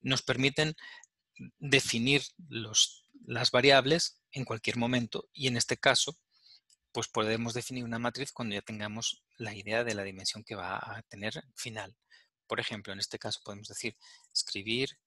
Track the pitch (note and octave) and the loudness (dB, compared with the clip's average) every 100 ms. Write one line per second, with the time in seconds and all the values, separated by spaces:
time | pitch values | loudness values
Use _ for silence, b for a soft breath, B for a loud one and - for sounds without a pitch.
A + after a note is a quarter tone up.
0 | - C3 - B2 C3+ C3+ D#3 D#3 B B | 0 -2 0 2 2 2 0 0 B B
1 | B _ _ - B2+ _ C#3+ C#3 - A#2 | B _ _ -18 -18 _ 4 4 4 2
2 | A#2+ C#3 - _ E3+ A#2+ G#2+ G#2 - - | 4 2 0 _ -10 -8 -2 2 2 2
3 | _ - - A#2+ A#2+ B2 C3+ C#3 C3 D#3+ | _ -20 -8 -2 4 6 10 8 8 4
4 | - - _ - B2+ A2 - A#2+ A#2 B2+ | 2 -4 _ -8 -4 -2 0 0 2 2
5 | A#2 - - - C3 B2 A#2 B2 - B2+ | 0 -6 -10 -4 -2 0 0 4 4 4
6 | - E3 _ b b b b _ _ - | 2 -4 _ b b b b _ _ -6
7 | A2+ - G#2+ A2+ A#2 A#2 - B2+ A#2 A#2 | -2 0 2 2 0 -4 -6 -6 -4 -2
8 | A#2+ A#2+ C#3 - A#2+ G2+ - A2 G#2 A2 | -2 -4 -8 -6 -4 -4 -6 -8 -6 -4
9 | A2 - _ _ A2+ G#2 G2 A2 A#2+ G#2 | -4 -6 _ _ -10 -8 -2 0 0 -2
10 | G2 F#2+ F#2+ G#2+ A2 G#2 F2+ F#2+ - G#2+ | -4 -6 -8 -8 -8 -8 -4 -6 -6 -10
11 | - G2 G#2 - C#3 - B2+ A2 G2 _ | -12 -8 -8 -8 -14 -12 -10 -8 -10 _
12 | b b b _ _ A2+ A#2 A2 G2 G2 | b b b _ _ -4 -2 -4 -8 -8
13 | - - A2+ - - G2+ G#2 G#2 A#2+ - | -6 -6 -6 -8 -8 -12 -12 -8 -8 -10
14 | B B B - - G2+ G2+ A2+ C3+ - | B B B -4 -4 -6 -2 -2 -2 -6